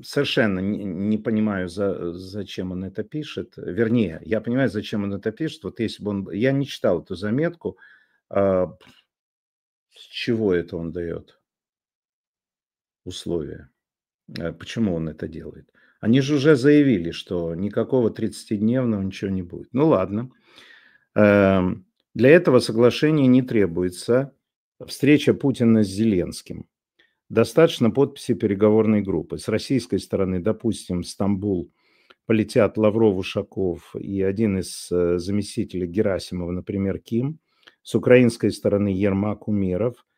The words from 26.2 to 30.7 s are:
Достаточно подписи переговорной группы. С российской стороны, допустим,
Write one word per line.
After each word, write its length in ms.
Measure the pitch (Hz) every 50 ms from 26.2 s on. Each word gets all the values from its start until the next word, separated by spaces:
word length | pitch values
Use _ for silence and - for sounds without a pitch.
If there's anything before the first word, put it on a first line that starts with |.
| 80 76 71 - - - - - - _ _ _ _ _ _ _ _ _ _ _ _ -
Достаточно 600 | 107 113 117 - - 160 165 165 - - 120 110
подписи 440 | - 135 139 - - - - - 117
переговорной 680 | - 117 98 101 98 107 107 107 110 107 110 107 104
группы. 360 | 98 95 87 80 82 - 85 -
С 100 | - 117
российской 500 | 110 - - - 139 120 - - 101 90
стороны, 420 | - - - 95 95 92 92 90
допустим, 640 | 85 110 107 - - 113